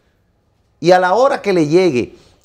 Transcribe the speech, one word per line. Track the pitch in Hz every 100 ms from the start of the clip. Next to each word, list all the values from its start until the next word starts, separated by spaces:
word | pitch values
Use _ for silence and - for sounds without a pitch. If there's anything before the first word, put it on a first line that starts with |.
| _ _ _ _ _ _ _ -
Y | 165
a | 180
la | 180
hora | 208 269 233
que | 202
le | 180 151
llegue | 165 185 127 92 - _ _